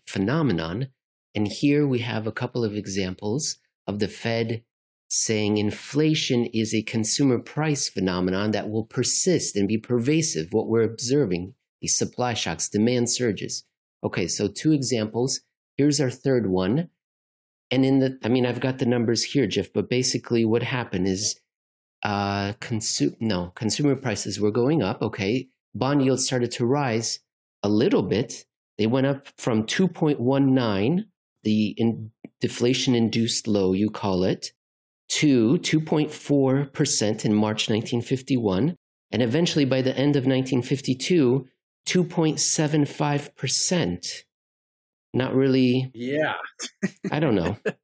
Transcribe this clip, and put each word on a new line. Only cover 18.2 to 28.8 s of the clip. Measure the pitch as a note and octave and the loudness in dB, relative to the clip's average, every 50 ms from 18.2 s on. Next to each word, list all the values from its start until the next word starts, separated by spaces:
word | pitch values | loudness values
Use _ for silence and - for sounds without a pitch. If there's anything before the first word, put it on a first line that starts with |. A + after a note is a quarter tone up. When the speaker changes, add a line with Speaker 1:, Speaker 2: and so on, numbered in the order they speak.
| - | 0
Speaker 1:
I | A2+ | 0
mean, | B2 B2+ B2 | 2 2 2
I've | B2 A#2+ B2 | 0 0 -2
got | C3 C3 C3 C3 | -2 -2 -2 0
the | B2+ | 0
numbers | A#2 B2 A#2+ A#2 A2+ A#2 G#2+ - | 2 2 2 2 2 0 0 -2
here, | - - C#3+ A#2+ | 0 0 0 0
Jeff, | F#2 - G2+ F#2 - | 2 0 -2 -2 0
but | - G#2+ F#2+ - | -2 -2 -2 0
basically | B2 B2+ B2+ - - A#2 - - B2 A#2 A2+ | 0 0 0 0 -2 -4 -2 0 2 2 4
what | A2 A2 A#2 - | 4 2 0 0
happened | - C3+ B2 A#2 - - F#2 F#2 | -2 -4 -4 -4 -4 -4 -2 0
is, | G2 F#2+ F#2+ G#2+ - - - _ _ _ _ _ _ _ _ _ _ _ _ - | 0 0 0 -2 -4 -6 -8 _ _ _ _ _ _ _ _ _ _ _ _ -4
uh, | G#2 G2+ G2+ G2+ G2+ G2+ G2+ G2 G2+ G#2+ - | -2 0 0 0 0 0 -2 -2 -4 -6 -8
consu-, | - - A#2 G#2+ - - - - C#3+ C#3+ - - | -8 -6 -6 -4 -4 -4 -2 -2 -2 -2 -2 -2
no, | A2+ A2 G2 F2+ F2 F#2 - | -2 -2 -2 -2 -4 -6 -8
consumer | - A2+ G#2 - - D3 C#3+ C3+ | -6 -4 -4 -2 0 2 0 0
prices | C3+ - B2 G#2 - - A2+ G2 G2+ | 0 -2 -4 -4 -4 -4 -6 -4 -2
were | G#2 G#2 | -2 0
going | G#2+ B2 A#2+ C3+ E3 D#3 | 2 2 2 2 2 2
up. | G2+ F#2+ - - B2+ | 0 0 -2 -2 -4
Okay. | G#2 - - G2 G2 A#2+ C3 C3 - _ _ _ _ - | -6 -4 -2 -2 -2 -2 -2 -4 -8 _ _ _ _ -6
Bond | G#2 B2+ C3 C#3+ C#3+ C3 | -2 0 2 2 2 4
yields | C3+ C3 B2+ - | 2 2 2 0
started | - C3+ B2+ A#2+ A#2 - | 0 0 0 0 -2 -2
to | - B2 | -2 0
rise | A#2 C3+ D3 C#3+ B2+ A2 A2+ A2+ - - - _ _ _ _ _ _ _ _ | 0 2 0 0 0 0 -2 -2 -4 -6 -8 _ _ _ _ _ _ _ _
a | - G#2 | 0 2
little | G#2 G#2+ B2+ G3+ C4 G#3 | 2 4 4 4 2 2
bit. | G#2+ F#2 F#2 G2+ C3 - - - - _ _ _ _ _ _ | 2 0 0 -2 -2 -4 -8 -14 -18 _ _ _ _ _ _
They | - | -2